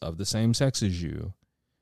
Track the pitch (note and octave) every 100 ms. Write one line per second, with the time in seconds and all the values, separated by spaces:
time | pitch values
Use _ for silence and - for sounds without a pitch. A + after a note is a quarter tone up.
0 | E2 E2 G2 A2 A2+ A#2 C3+ - G#2 F2
1 | D#2+ D2+ F#2 - _ _ _ _